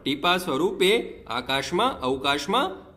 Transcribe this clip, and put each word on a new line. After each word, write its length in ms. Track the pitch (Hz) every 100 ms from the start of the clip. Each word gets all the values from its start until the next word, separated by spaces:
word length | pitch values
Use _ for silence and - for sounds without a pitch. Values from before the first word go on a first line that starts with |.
ટીપા 340 | 131 139 175 180
સ્વરૂપે 840 | 180 135 185 - 180 233 240 - -
આકાશમાં, 720 | 117 - 135 - 175 247 -
અવકાશમાં 720 | 127 131 139 143 165 226 370 - -